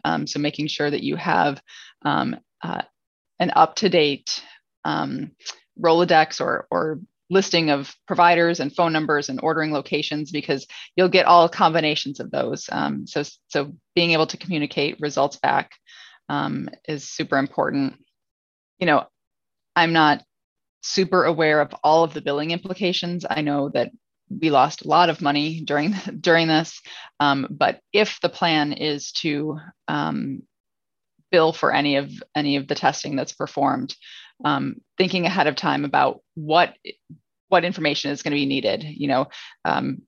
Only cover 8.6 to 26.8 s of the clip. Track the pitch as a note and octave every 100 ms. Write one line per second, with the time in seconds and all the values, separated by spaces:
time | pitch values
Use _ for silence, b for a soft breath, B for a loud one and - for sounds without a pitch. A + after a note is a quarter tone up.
8.6 | C#3+ - E3 D#3 D3+ D3 C#3+ C3 D#3 D#3+
9.6 | D#3 D3 - D3+ D3+ D3+ C#3+ D3 D#3 C#3
10.6 | - B B - F#3 F3+ - F3 E3+ -
11.6 | F3 D#3+ D3+ D#3 C3+ C3+ - C3 A#2+ D3
12.6 | - - D2 C#2 - D3 D3 - _ D3
13.6 | C#3 - _ F3 E3+ D#3+ D#3 - - D#3
14.6 | C#3+ - D3 - D3 C#3 C#3 - C#3 C#3
15.6 | - - B B B B - C#3+ D3 C#3+
16.6 | C3+ - - D3 - - D#3 C#3 C#3 -
17.6 | - C#3 C3+ - _ _ _ _ _ _
18.6 | _ - F3 C#3+ - _ _ _ _ _
19.6 | _ - E3 E3 D3+ C#3+ - _ _ _
20.6 | _ _ - - F3+ F3+ D3+ D#3+ D#3 D3+
21.6 | D3 - D3+ D#3+ E3 D#3 C#3+ C#3+ D#3+ E3+
22.6 | F#3+ F#3 F#3 F3+ F3 F3 - D3+ D3 C#3+
23.6 | C#3 B2+ - - _ _ - C3+ D#3+ C#3
24.6 | D3 - D3 D#3 E3+ D#3+ D3 D3 D#3 D#3+
25.6 | D3+ D3 D#3+ G3+ F#3 D3+ F3 E3 D#3+ D#3
26.6 | E3 -